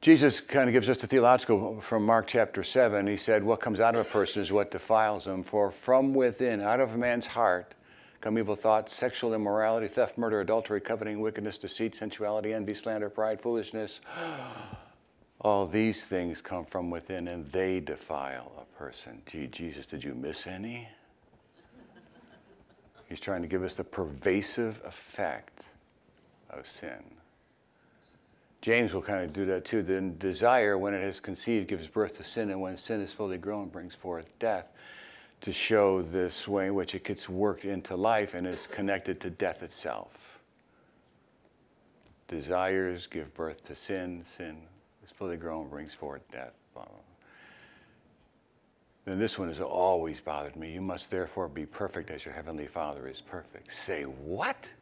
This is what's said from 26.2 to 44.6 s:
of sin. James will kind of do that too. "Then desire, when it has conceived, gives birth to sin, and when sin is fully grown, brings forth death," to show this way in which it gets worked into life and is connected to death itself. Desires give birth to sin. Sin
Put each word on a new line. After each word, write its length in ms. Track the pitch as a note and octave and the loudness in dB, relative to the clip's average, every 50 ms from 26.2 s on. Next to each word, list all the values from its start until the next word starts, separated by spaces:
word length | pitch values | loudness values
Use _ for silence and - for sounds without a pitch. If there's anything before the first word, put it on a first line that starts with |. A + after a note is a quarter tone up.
| _ _ _ _ _ _ | _ _ _ _ _ _
of 160 | - C#2 C2 | -18 -16 -16
sin. 380 | - - - - D#2+ B1+ G#1 - - - - _ _ _ _ _ _ _ _ _ _ _ _ _ _ _ _ _ _ _ _ _ _ _ _ _ _ _ _ | -16 -18 -14 -12 -12 -12 -14 -16 -20 -20 -20 _ _ _ _ _ _ _ _ _ _ _ _ _ _ _ _ _ _ _ _ _ _ _ _ _ _ _ _
James 320 | - A2 A2+ A#2+ A#2+ G#2 E2+ | 2 4 4 6 6 4 0
will 80 | F#2+ | -2
kind 220 | - - G#2 F#2+ F2+ | -2 -2 -2 -2 -2
of 100 | E2 D2+ | -4 -2
do 140 | F#2 G2 F#2 | -2 0 0
that 180 | F#2+ F#2 F#2 | 0 0 -2
too. 160 | - - A2 | -2 -2 -2
"Then 380 | G2 E2+ F#2+ F#2+ F#2+ G2 E2+ D#2+ | 2 2 0 0 0 -2 -6 -4
desire, 580 | F2 F#2+ F2+ - G#2+ A#2+ B2+ B2+ A2+ G#2 G2+ F#2+ | -4 -4 -2 4 4 6 6 6 6 4 4 2
when 160 | F#2+ G2+ G2+ | 2 0 -2
it 80 | G2 | -2
has 180 | F#2 G2 F#2+ - | -2 -4 -6 -8
conceived, 480 | - - F#2+ - - - A#2 A2 F#2+ F2+ | -8 -10 -10 -8 -2 0 0 0 0 -2
gives 200 | G#2 F2 D#2+ D#2 | -4 -6 -6 -6
birth 300 | - G#2 G#2+ F#2+ - - | -2 0 0 0 -2 -10
to 60 | G2 | -12
sin, 280 | - - A#2 A2 G#2 | -8 -4 -4 -2 -2
and 100 | F#2+ F#2+ | -2 -4
when 160 | F#2+ F#2 F#2 - | -4 -6 -6 -8
sin 240 | - - A#2 G#2+ | -6 -4 -4 -4
is 100 | G2 G2 | -4 -6
fully 280 | - - G#2+ G2+ F#2 F#2 | -6 -6 -4 -4 -4 -4
grown, 300 | E2+ G2 G#2 G#2 G2+ F2+ | -4 -6 -6 -4 -6 -8
brings 260 | E2+ F2+ E2 F2+ - | -10 -12 -12 -12 -16
forth 420 | - - F#2 F2 E2 E2 - _ _ | -12 -8 -8 -6 -6 -8 -12 _ _
death," 300 | A2+ A2+ G#2+ F#2 E2+ - _ - - - - - - - - - - - _ _ | 0 0 0 0 -2 -8 _ -20 -20 -20 -20 -18 -20 -20 -20 -20 -20 -20 _ _
to 100 | - - | -8 -6
show 520 | F#2 - - - A2+ G#2+ G2+ G2 F#2+ F#2+ F2+ | -4 -2 0 4 6 6 8 8 6 4 0
this 440 | D#2+ E2 F#2+ F2+ F2 F2 - - - | 0 0 0 0 0 -2 -4 -4 -2
way 200 | G2+ G2+ F#2+ F#2+ | 0 0 0 2
in 80 | G2+ | 0
which 180 | G2 F2+ - - | 0 -2 -2 -6
it 100 | F#2+ - | -8 -6
gets 240 | - G2+ - - - | -6 -6 -6 -6 -6
worked 380 | F#2 F#2 G2+ G#2 F#2+ - - | -2 0 0 0 0 -2 -4
into 300 | G2 G2+ F#2 - - F#2+ | -6 -6 -6 -6 -6 -4
life 400 | F2+ G2 A2 A#2 G#2+ G#2 G2+ - | 0 2 4 4 4 2 0 -4
and 100 | F2 F2+ | -6 -4
is 220 | F#2 F2+ - - - | -4 -4 -6 -8 -10
connected 520 | - - G2+ G2 G2 F#2+ F2 - F#2 - | -8 -6 -2 -2 -2 -2 -2 -4 -6 -6
to 100 | - F#2+ | -6 -10
death 320 | E2 - G2 F2+ D#2+ - F2+ | -4 -2 -2 -2 -2 -4 -10
itself. 760 | E2 - - - D2+ B1 G#1 G1+ - - - - - - - _ _ _ _ _ _ _ _ _ _ _ _ _ _ _ _ _ _ _ _ _ _ _ _ _ _ _ _ _ _ _ _ _ _ _ _ _ _ | -12 -12 -8 -6 -6 -6 -6 -8 -12 -18 -20 -20 -20 -20 -20 _ _ _ _ _ _ _ _ _ _ _ _ _ _ _ _ _ _ _ _ _ _ _ _ _ _ _ _ _ _ _ _ _ _ _ _ _ _
Desires 800 | F2 D#2+ C#2 C#2+ F2+ F2+ F#2 F#2+ F#2+ F#2+ F#2+ F#2 F2+ F2 F2 - | -8 -8 -4 -2 0 0 2 2 2 2 0 0 -2 -4 -8 -10
give 260 | - E2 D#2 C#2+ - | -8 -10 -10 -10 -8
birth 300 | - E2 D#2+ D2+ - _ | -6 -6 -6 -6 -10 _
to 100 | - D2 | -16 -16
sin. 500 | - - - G2+ F#2+ F#2 F2+ F2+ F2 F2 | -14 -8 -6 -6 -6 -4 -6 -8 -10 -12
Sin 360 | - - - F2 E2 D#2 D#2+ | -16 -14 -14 -12 -12 -12 -16